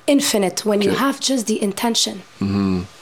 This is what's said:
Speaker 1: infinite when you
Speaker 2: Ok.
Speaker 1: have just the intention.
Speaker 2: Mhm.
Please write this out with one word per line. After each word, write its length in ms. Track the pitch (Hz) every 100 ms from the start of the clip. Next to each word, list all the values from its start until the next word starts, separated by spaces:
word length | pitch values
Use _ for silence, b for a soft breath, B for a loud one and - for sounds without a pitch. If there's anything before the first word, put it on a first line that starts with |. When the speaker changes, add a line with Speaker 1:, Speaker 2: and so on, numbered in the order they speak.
| -
Speaker 1:
infinite 560 | 285 - 214 185 247 214
when 180 | 208
you 80 | 196
Speaker 2:
Ok. 60 | 185
Speaker 1:
have 140 | 269 -
just 280 | - 262 214
the 160 | 220
intention. 500 | 202 - 233 220 220 202 - -
Speaker 2:
Mhm. 440 | 98 101 98 92 98 -